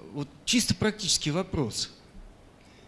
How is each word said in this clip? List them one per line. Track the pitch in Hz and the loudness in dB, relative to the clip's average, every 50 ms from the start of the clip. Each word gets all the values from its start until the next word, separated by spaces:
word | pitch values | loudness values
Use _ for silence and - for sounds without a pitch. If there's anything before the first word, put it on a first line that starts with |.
| - - 98 | -16 -10 -8
вот | 147 143 - - - - | -8 -8 -8 -10 -6 -2
чисто | - - 247 - - - | 2 4 4 4 4 2
практический | - - 214 208 208 196 160 - - - 156 | 2 2 0 0 0 0 0 0 2 2 0
вопрос. | 143 180 190 - - 160 135 104 - - - - - - - - - - - - - - - - - - - - - - - | 0 0 0 0 0 -2 -2 0 -2 -4 -6 -6 -8 -14 -20 -20 -20 -18 -18 -18 -20 -20 -20 -20 -20 -20 -20 -20 -20 -20 -20